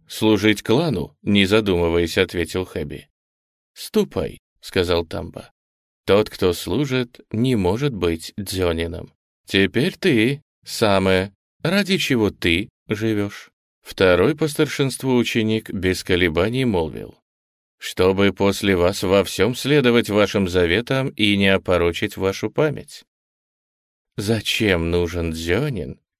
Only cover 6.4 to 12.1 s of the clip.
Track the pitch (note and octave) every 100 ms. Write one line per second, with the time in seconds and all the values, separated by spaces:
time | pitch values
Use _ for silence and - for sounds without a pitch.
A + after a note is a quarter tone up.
6.4 | F#2+ F2 - G2+ C#3+ B2+ A#2+ - - G#2+
7.4 | B2 A#2+ F2+ G#2+ D3 A2 F2 E2 - -
8.4 | G2 F#2+ F2+ E2 E2 E2 - _ _ _
9.4 | - G2 G2 A2 E3+ - F#3+ A#2+ A2+ C#3+
10.4 | _ _ - - G#2+ G2 F#2+ F#2 G2 -
11.4 | _ _ D#3 G3 F#3+ F#3 -